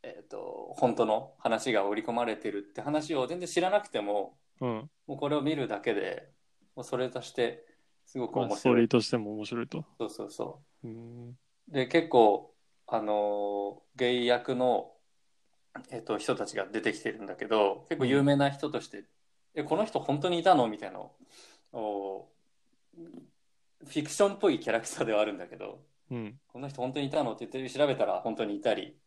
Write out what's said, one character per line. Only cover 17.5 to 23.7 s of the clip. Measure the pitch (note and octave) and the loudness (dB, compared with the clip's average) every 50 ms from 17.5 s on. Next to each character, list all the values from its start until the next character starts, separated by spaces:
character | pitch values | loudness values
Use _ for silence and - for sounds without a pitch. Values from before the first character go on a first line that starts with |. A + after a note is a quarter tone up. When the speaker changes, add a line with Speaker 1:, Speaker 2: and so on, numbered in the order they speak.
| A2+ A2 G#2 G2 G2 - - - | 4 4 4 4 2 -2 -6 -6
Speaker 1:
結 | E3+ | -2
構 | D3 C3 | 0 2
有 | B2 C3+ C#3+ | 4 4 6
名 | C#3 C#3+ C#3+ | 6 6 6
な | C#3 C#3+ C#3 | 6 4 2
人 | C#3 C#3 - D3+ | 0 -2 -6 -4
と | D3 A#2 | -4 -6
し | - - | -8 -8
て、 | - G2+ | -16 -16
Speaker 2:
う | |
ん。 | - _ _ _ _ _ _ _ _ _ _ | -16 _ _ _ _ _ _ _ _ _ _
Speaker 1:
「え、 | D#3+ D3 | -8 -2
こ | - D#3 | 0 0
の | F#3 G#3+ | 0 0
人 | - - D3+ | 0 -2 -4
本 | - - C#3 D3 | 0 0 -2 0
当 | D3 F3+ | 0 0
に | F3 | 0
い | E3+ E3 | 4 6
た | F#3+ F3+ | 6 8
の？」 | D3 A#2+ A2 | 8 6 2
み | G#2+ | 0
た | - G#2+ | -6 -10
い | F#2+ | -12
な | F#2 G2 | -10 -12
の | - - _ _ - _ - - - - - _ _ _ - | -14 -16 _ _ -20 _ -20 -20 -20 -20 -20 _ _ _ -10
を、 | B2 A2 G#2+ G#2 G2+ G2 G2 F#2+ G2 - _ _ _ _ _ _ _ _ _ _ _ _ _ _ | -6 -6 -4 -4 -4 -6 -6 -8 -10 -12 _ _ _ _ _ _ _ _ _ _ _ _ _ _
フ | - E4 E4 - - - _ _ _ _ _ _ _ _ _ | -20 -20 -18 -18 -20 -20 _ _ _ _ _ _ _ _ _